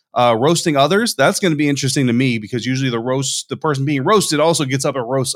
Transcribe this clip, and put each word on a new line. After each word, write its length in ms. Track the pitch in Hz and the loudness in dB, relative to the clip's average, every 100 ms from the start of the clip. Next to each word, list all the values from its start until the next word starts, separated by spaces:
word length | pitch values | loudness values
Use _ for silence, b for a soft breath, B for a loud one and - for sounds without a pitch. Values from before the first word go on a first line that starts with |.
| _ | _
Uh, 220 | - 120 113 | 0 2 4
roasting 380 | 143 165 175 143 | 2 2 0 2
others, 400 | 147 196 233 - | 2 2 0 0
that's 240 | 147 - | 0 2
gonna 160 | 185 147 | -2 0
be 140 | 147 | 0
interesting 380 | 139 131 147 123 | 0 -2 0 2
to 60 | |
me 240 | 117 131 113 | 2 2 -2
because 280 | 104 123 117 | -4 -6 -4
usually 240 | 131 135 | -2 -2
the 100 | 117 | -2
roast, 480 | 120 135 131 - - | -2 -2 -4 -6 -8
the 80 | 131 | -4
person 300 | 156 135 139 | -2 -2 -2
being 180 | 139 | -2
roasted 380 | 147 214 - 147 | 2 2 2 2
also 240 | 147 165 135 | 2 2 0
gets 180 | 135 | -2
up 140 | 151 135 | -2 -4
and 120 | 117 | -2
roasts 240 | 135 127 | -2 -2